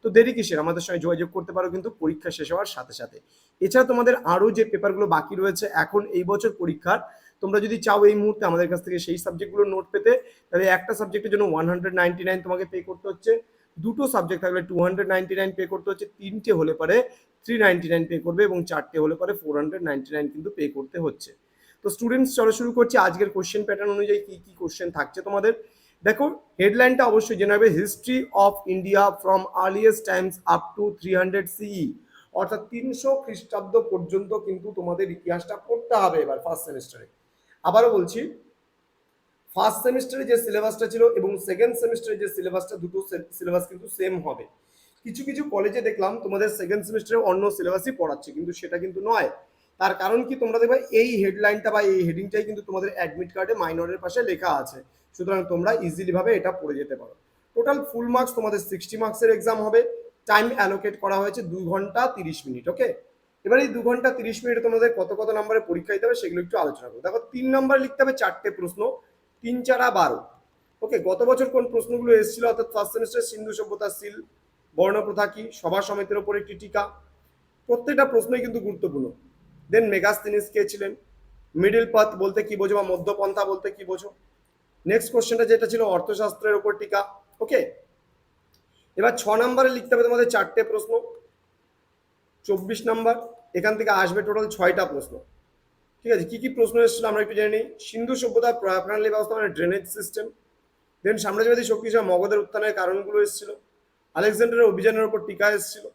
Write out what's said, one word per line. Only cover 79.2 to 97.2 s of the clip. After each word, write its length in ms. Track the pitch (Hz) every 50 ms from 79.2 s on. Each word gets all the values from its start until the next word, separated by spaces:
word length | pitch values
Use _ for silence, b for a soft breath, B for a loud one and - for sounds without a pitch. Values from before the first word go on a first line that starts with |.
| _ _ _ _ _ _ _ - _ -
Then 180 | 180 226 233 214
মেগাস্তিনিস 600 | 202 190 175 202 214 208 - 208 208 208 208 -
কে 200 | - 214 202 202
ছিলেন, 260 | - 202 202 196 208 - _ _ _ _ _ _ - _ _ _ _
মিডল 360 | 156 175 202 214 233 226 226
পাথ 240 | 226 220 214 214 214
বলতে 280 | 190 190 196 196 214 208
কি 120 | 214 214
বোঝো 200 | 190 196 190 208
বা 60 | 208
মধ্যপন্থা 640 | 196 196 185 175 170 202 202 196 196 196 196 208 202
বলতে 260 | 190 196 190 - 202
কি 120 | 202 - 196
বোঝো। 260 | 180 190 185 196 202 _ _ _ _ _ _ _ _ _ _ _ _ _ _ _
নেক্সট 260 | 165 208 233 226 -
কোশ্চেনটা 340 | - 233 226 - 233 233 233
যেটা 220 | 214 226 226 233
ছিল 140 | 190 226 226
অর্থশাস্ত্রের 760 | 226 208 185 175 175 - 208 190 214 202 - - 214 214 208
ওপর 180 | 202 - 208 202
টিকা। 400 | - 208 202 - 202 202 - - - _ _ _ _
ওকে, 300 | 220 - 302 - - - - - - _ _ _ _ _ _ _ _ _ _ _ _ _ _ _ _ _ _ _ _ _ _
এবার 220 | - 202 240 240
ছ 100 | - -
নম্বরে 420 | 202 214 220 240 254 254 254 262 262
লিখতে 260 | 254 247 - - 254
হবে 80 | 233 240
তোমাদের 260 | 240 240 240 240 240
চারটে 340 | - 208 190 - - 226 214
প্রশ্ন, 380 | 220 214 214 202 220 226 233 - - - - _ _ _ _ _ _ _ _ _ _ _ _ _ _ _ _ _ _ _ _ _ _ _ _ _
চব্বিশ 440 | - 202 185 185 190 226 214 -
নাম্বার, 280 | 233 226 226 226 226 233 233 - - - - _ _ _
এখান 220 | 180 185 214 214
থেকে 120 | 214 226 214
আসবে 320 | 202 190 190 175 175 208
টোটাল 280 | 202 208 208 214 214 214
ছয়টা 360 | 214 - 196 185 180 196 185
প্রশ্ন। 340 | - 147 139 - - - - - _ _ _ _ _ _ _ _ _ _ _ _ _ _ _ _
ঠিক 80 | 233
আছে, 140 | 233 185 165
কি 120 | - 233
কি 120 | 226 254 262
প্রশ্ন 300 | - 247 226 - 233 233
এসেছিল 260 | 233 226 233 233 226
আমরা 160 | 220 208 214